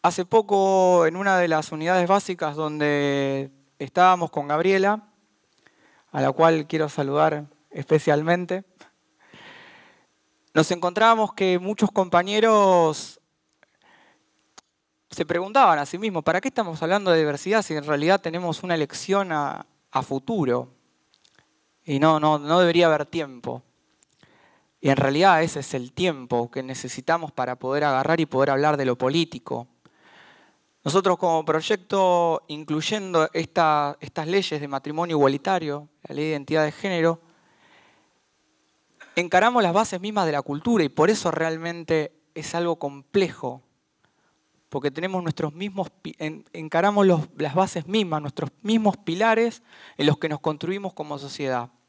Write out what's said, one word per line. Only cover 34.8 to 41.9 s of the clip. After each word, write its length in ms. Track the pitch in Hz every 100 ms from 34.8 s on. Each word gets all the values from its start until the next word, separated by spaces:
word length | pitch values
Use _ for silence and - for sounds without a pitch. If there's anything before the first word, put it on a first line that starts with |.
| 147 156 175 156
igualitario, 720 | 139 139 190 185 160 143 147 _ -
la 60 |
ley 120 | 143 156
de 40 |
identidad 340 | 151 135 156
de 80 | 151
género, 500 | - 196 175 165 165 _ _ _ _ _ _ _ _ _ _ _ _ _ _ _ _ _ _ - -
encaramos 480 | 175 180 220 247
las 100 | 190
bases 260 | 180 220 180
mismas 280 | 202 208 170
de 60 |
la 100 | 143
cultura 400 | 139 147 240 226
y 60 | 151
por 200 | - 165
eso 220 | 214 175
realmente 840 | 156 165 160 165 170 160